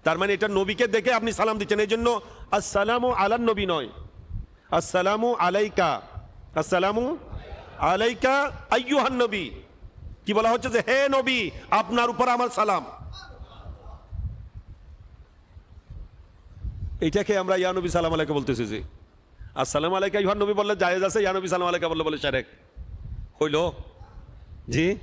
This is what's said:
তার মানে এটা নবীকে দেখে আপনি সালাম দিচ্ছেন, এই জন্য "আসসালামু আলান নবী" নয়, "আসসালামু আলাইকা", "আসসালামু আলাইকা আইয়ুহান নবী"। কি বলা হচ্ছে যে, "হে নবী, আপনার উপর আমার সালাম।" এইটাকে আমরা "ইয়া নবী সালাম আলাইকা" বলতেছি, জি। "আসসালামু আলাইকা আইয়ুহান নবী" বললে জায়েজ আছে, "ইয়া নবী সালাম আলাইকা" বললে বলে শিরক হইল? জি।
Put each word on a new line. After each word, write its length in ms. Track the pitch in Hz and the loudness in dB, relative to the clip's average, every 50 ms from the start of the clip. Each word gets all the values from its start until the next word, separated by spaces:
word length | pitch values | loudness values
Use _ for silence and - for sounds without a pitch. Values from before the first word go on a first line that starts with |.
| - | 2
তার 140 | 160 165 | 0 2
মানে 140 | 170 190 202 202 | 2 2 0 2
এটা 140 | 180 208 | 0 0
নবীকে 380 | 214 202 190 196 190 208 - 247 | 0 2 0 0 0 0 0 2
দেখে 240 | 220 196 226 175 247 247 | 2 2 2 2 2 2
আপনি 180 | 220 220 233 208 | 2 0 0 0
সালাম 240 | - 220 220 220 | 2 2 2 2
দিচ্ছেন, 220 | 214 202 - 208 208 | -2 0 0 2 2
এই 80 | 214 | 2
জন্য 200 | 196 226 226 233 240 233 208 - - - - - - | 2 0 2 4 2 2 2 -4 -10 -18 -20 -4 -2
"আসসালামু 580 | - 208 196 - - 202 202 214 233 247 240 254 | 0 0 0 0 0 2 2 2 2 2 2 2
আলান 320 | 240 190 196 202 226 240 240 226 | 2 2 2 2 2 2 2 2
নবী" 160 | 220 196 202 | 2 2 0
নয়, 240 | 180 170 151 127 101 - - - - - - - - - - - - - - _ - | 0 0 -2 -2 -6 -10 -16 -18 -18 -18 -20 -14 -10 -8 -8 -8 -10 -18 -20 _ 0
"আসসালামু 580 | - 170 165 - - 185 180 190 208 214 220 240 240 | 0 0 0 2 0 2 2 2 2 2 2 0 2
আলাইকা", 560 | - 170 180 180 202 214 208 - 190 180 156 131 101 - - - - - - - - - - - | 2 2 2 4 2 0 2 2 2 2 2 2 -2 -6 -12 -16 -16 -16 -16 -20 -20 -20 -6 -4
"আসসালামু 640 | 156 151 - 185 180 185 196 208 226 247 262 339 - - - - - - - - - - - - - | -4 0 2 2 2 2 2 2 0 -2 -2 -4 -6 -8 -14 -14 -14 -12 -12 -16 -16 -16 -18 -6 0
আলাইকা 540 | 151 156 180 196 220 233 247 185 - 254 269 285 285 277 - - - - | 2 2 2 4 2 0 0 2 2 2 4 2 2 -2 -4 -10 -2 0
আইয়ুহান 460 | - 247 247 254 285 277 247 269 262 | 0 0 2 2 2 2 2 2 2
নবী"। 300 | 247 240 226 208 202 160 113 - - - - - - - - _ - - - - - - | 2 0 0 0 -4 -6 -6 -10 -14 -18 -20 -20 -20 -20 -20 _ -18 -16 -16 -18 -8 -4
কি 60 | - 208 | 0 2
বলা 160 | 214 220 226 | 2 4 4
হচ্ছে 180 | 240 240 233 262 | 2 2 0 0
যে, 100 | 226 233 - | 0 0 2
"হে 120 | - 254 269 277 277 | 2 2 2 4 4
নবী, 300 | 269 269 247 262 262 240 208 151 - - - - | 2 2 2 2 0 0 -2 -4 -6 -10 -4 0
আপনার 380 | 175 214 220 185 233 240 240 240 | 0 0 2 2 2 2 2 2
উপর 180 | 220 - 247 | 2 2 2
আমার 220 | 254 240 240 247 233 | 2 2 0 0 -2
সালাম।" 340 | - - 214 208 190 165 127 - - - - - - - - - - - - - - - - - - - - - - - - - - - - - - - - - _ - - - - - - - - - - - - - - - - - - _ - - - _ - - _ - - - - - - - - - - - - - - - - - - - - - - - | 0 0 2 2 2 0 -2 -6 -16 -16 -16 -14 -14 -14 -16 -18 -18 -18 -18 -18 -18 -18 -16 -16 -18 -16 -18 -18 -18 -18 -16 -10 -8 -6 -6 -6 -8 -10 -16 -16 _ -18 -16 -16 -20 -20 -20 -20 -20 -20 -20 -20 -20 -20 -20 -20 -20 -20 -20 _ -20 -20 -20 _ -20 -20 _ -16 -14 -14 -14 -16 -16 -20 -20 -20 -20 -20 -20 -20 -16 -8 -8 -8 -6 -6 -8 -8 -4 -2
এইটাকে 320 | 170 160 151 202 196 - 208 | -2 2 2 2 2 2 2
আমরা 180 | 190 185 185 190 | 2 2 2 2
"ইয়া 160 | 185 180 180 185 | 2 2 2 0
নবী 160 | 185 175 175 | 0 -2 2
সালাম 240 | 160 175 170 160 165 | 0 2 2 2 2
আলাইকা" 200 | 160 156 143 151 | 0 0 2 0
বলতেছি, 320 | 143 131 143 131 113 120 | 0 0 0 0 0 -2
জি। 140 | 101 107 104 - - - - - _ _ - _ _ - - - - - | -4 -4 -8 -8 -12 -16 -20 -20 _ _ -20 _ _ -20 -18 -18 -10 -4
"আসসালামু 400 | 139 131 - - 147 156 170 185 | -2 -2 0 0 0 2 2 2
আলাইকা 220 | 190 196 196 196 | 2 0 2 2
আইয়ুহান 220 | 208 196 185 208 208 | 2 2 2 2 2
নবী" 120 | 202 202 208 | 0 0 2
বললে 200 | 202 208 202 208 | 2 2 2 2
জায়েজ 280 | 185 190 180 180 190 190 | 2 2 2 2 2 2
আছে, 160 | 196 - 220 | 2 2 2
"ইয়া 120 | 202 190 190 | 2 2 2
নবী 140 | 190 185 | 0 0
সালাম 200 | 175 185 180 180 | 0 0 2 2
আলাইকা" 200 | 180 175 175 170 165 | 2 2 0 0 -2
বললে 140 | 160 160 160 | -2 0 -2
বলে 140 | 156 156 | -2 -2
শিরক 280 | 135 147 143 127 127 117 - - - - - _ - - - - - - - - - - - - | -2 -2 0 0 -2 -4 -4 -18 -20 -20 -20 _ -18 -16 -14 -14 -14 -12 -12 -10 -12 -12 -14 -2
হইল? 200 | - 151 156 143 151 170 170 - - - - - - - - - - - - - - - - - - - - | -2 0 2 2 2 0 0 -4 -8 -16 -18 -18 -20 -20 -18 -18 -20 -20 -20 -20 -20 -20 -20 -20 -18 -8 -2
জি। 180 | 120 139 160 180 202 - | 0 2 2 2 0 -2